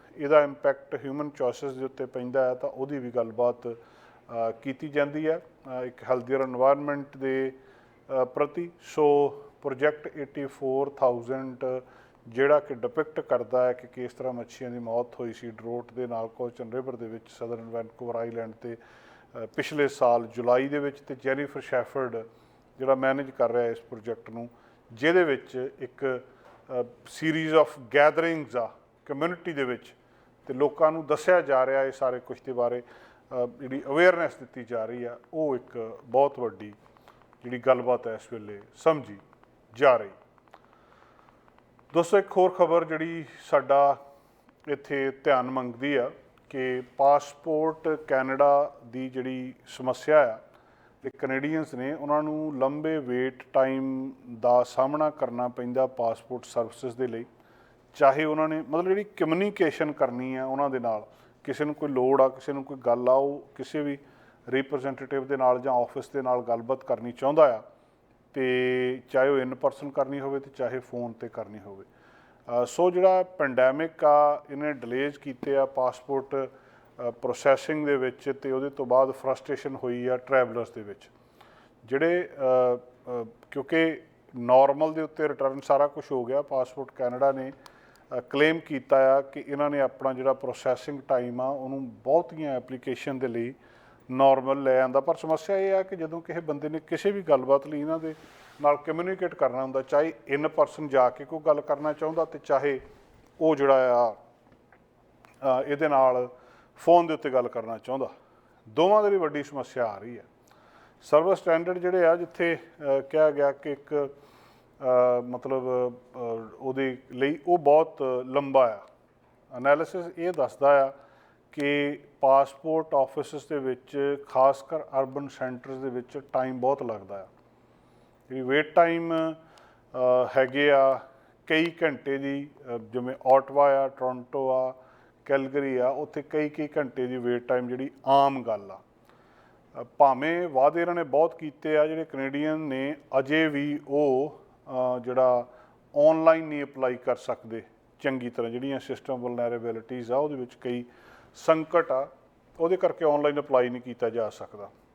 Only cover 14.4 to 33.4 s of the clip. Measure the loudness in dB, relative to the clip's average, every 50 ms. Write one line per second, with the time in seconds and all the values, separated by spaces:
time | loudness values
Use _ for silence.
14.4 | -12 -14 -14 -14 -12 -12 -10 -10 -8 -4 -4 -4 -4 -4 -8 -10 -10 -10 -10 -12
15.4 | -14 -16 -16 -14 -10 -8 -8 -8 -10 -10 -10 -10 -8 -6 -6 -8 -8 -10 -8 -8
16.4 | -10 -10 -8 -12 -12 -8 -8 -8 -8 -8 -10 -10 -12 -12 -12 -14 -16 -20 -14 -12
17.4 | -10 -8 -8 -10 -10 -10 -10 -10 -10 -10 -14 -12 -10 -8 -6 -6 -6 -6 -6 -8
18.4 | -10 -10 -12 -14 -14 -14 -14 -14 -16 -20 -20 -20 -20 -20 -20 -20 _ _ -14 -14
19.4 | -14 -8 -6 -6 -6 -4 0 0 0 0 2 2 4 4 4 4 2 -4 -8 -4
20.4 | 2 2 2 2 2 0 -4 -4 -4 -6 -8 -10 -14 -16 -16 -8 -4 -4 -4 -4
21.4 | -4 -8 -10 -14 -8 -4 -4 -4 -4 -4 -6 -6 -6 -4 -6 -10 -12 -12 _ _
22.4 | _ _ _ _ _ _ _ -6 0 0 2 2 2 0 0 -2 -4 -8 -2 -2
23.4 | -2 0 0 0 -2 -2 -4 -6 -10 -16 -18 -12 -10 -10 -10 -10 -12 -14 -14 -14
24.4 | -14 -14 -18 _ _ _ _ _ _ _ -10 0 2 4 4 4 4 4 0 -2
25.4 | -4 -10 -10 -8 -8 -8 -10 -12 -16 -16 -10 -6 -4 -4 -4 -4 -8 -14 _ _
26.4 | _ -20 -20 _ _ -8 -6 -4 -4 -6 -8 _ _ -20 -12 -4 -2 -2 0 0
27.4 | -2 4 6 6 6 4 0 -8 -14 0 4 6 6 6 6 4 0 0 -2 -4
28.4 | -6 -6 -6 -6 -6 -6 -8 -16 _ _ _ _ _ -12 -6 -4 -4 -4 -4 -6
29.4 | -10 -8 -4 -4 -4 -4 -4 -8 -10 -18 -20 _ _ _ _ _ _ _ _ _
30.4 | _ -10 -2 0 0 0 2 2 2 2 2 -2 -2 -2 -2 0 2 4 4 4
31.4 | 4 4 2 2 2 2 2 0 0 0 -2 -2 -2 -2 -2 -4 -8 -12 -14 -14
32.4 | _ -8 -4 -2 -2 -2 -2 -4 -8 -12 -20 -20 -20 -20 _ _ _ _ -4 -4